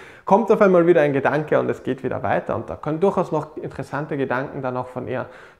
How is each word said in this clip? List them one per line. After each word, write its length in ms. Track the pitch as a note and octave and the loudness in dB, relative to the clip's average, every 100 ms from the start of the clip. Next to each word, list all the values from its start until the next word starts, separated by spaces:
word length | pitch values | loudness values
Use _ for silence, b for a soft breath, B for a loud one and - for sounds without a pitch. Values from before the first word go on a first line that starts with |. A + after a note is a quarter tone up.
| B B | B B
kommt 260 | - G3 A3+ | 2 2 4
auf 100 | G#3+ | 4
einmal 260 | G3+ F3+ E3+ | 6 6 6
wieder 160 | E3+ | 4
ein 100 | D3 | 4
Gedanke 480 | C3+ C3 C#3+ D3+ C#3 | 2 0 0 0 0
und 80 | B2+ | 0
es 140 | A#2+ | -4
geht 200 | - C3 | -4 -4
wieder 200 | B2+ - | -4 -4
weiter. 340 | G2+ D3+ F3 G#2 | -2 -2 -2 -6
Und 120 | - | -6
da 80 | D#2+ | -8
können 240 | D3+ D#3 | -6 0
durchaus 300 | F#3+ F#3+ D#3+ | 0 0 -2
noch 260 | A#2+ - - | -4 -6 -10
interessante 580 | - - C#3 C#3+ D3+ D3 | -12 -10 -8 -8 -6 -4
Gedanken 460 | C3 B2+ C#3+ C#3+ | -2 -2 -4 -6
dann 140 | C3 B2+ | -6 -6
auch 120 | B2+ | -8
von 180 | B2+ A2+ | -10 -8
ihr 200 | B2 A#2 B B | -8 -8 B B